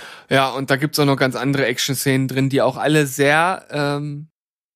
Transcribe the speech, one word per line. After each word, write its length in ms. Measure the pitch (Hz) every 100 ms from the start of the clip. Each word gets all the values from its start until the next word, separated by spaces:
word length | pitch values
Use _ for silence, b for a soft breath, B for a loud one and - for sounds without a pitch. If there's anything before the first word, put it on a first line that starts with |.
| B B B
Ja, 200 | 135 131
und 200 | 127 135
da 60 | 131
gibt's 220 | 151 160
auch 60 | 143
noch 100 | 135
ganz 180 | 131 120
andere 300 | 135 135 117
Action-Szenen 640 | 127 - 131 143 131 131
drin, 220 | 131 135
die 120 | 135
auch 140 | 117 127
alle 300 | 131 156 139
sehr, 580 | 131 139 156 175 190 -
ähm, 580 | 147 143 143 147 147 156 _ _ _ _